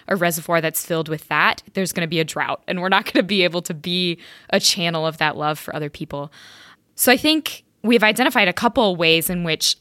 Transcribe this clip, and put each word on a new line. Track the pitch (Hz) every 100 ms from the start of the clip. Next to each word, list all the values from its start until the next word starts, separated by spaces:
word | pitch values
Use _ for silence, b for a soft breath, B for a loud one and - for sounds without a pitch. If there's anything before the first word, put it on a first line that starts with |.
| -
a | 185
reservoir | 170 165 165 170
that's | 160 160
filled | - 165 156
with | 156 -
that, | 151 190 - -
there's | - 185
gonna | - 165
be | 160
a |
drought, | 160 - 135 135 -
and | 180
we're | 185
not | 190 208
gonna | 254
be | 180 202
able | 175 170
to | 170
be | 160 160 175 180 170 B B B
a | 196
channel | - - 170 165 160
of | 156
that | 156 143
love | 151 151
for | -
other | 151 147
people. | - 156 143 143 B B B B B _ -
So | -
I | 359
think | 302 311 302 - - _
we've | 214 233
identified | 214 214 254 247 202
a |
couple | 175 240 247 214 175
ways | 170 165 160
in | 175
which | 170 156 - -